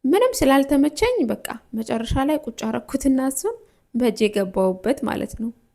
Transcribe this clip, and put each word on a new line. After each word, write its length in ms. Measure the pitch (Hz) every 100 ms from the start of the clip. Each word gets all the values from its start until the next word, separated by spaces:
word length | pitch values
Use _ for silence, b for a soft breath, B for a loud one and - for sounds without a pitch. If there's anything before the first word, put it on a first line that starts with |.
ምንም 280 | 262 370 508
ስላልተመቸኝ 800 | - 269 269 277 285 294 294 453 494
በቃ 220 | 233 208 - - _
መጨረሻ 420 | 220 226 233 233 269
ላይ 140 | 269 302
ቁጭ 220 | 277 -
አረኩትና 560 | 220 233 - 269 269 262 269
እሱን 300 | 269 403 466 b b b
በእጄ 260 | 240 247 214 214
ገባሁበት 680 | 208 190 190 190 185 - -
ማለት 320 | - - - -
ነው። 140 | 226 - _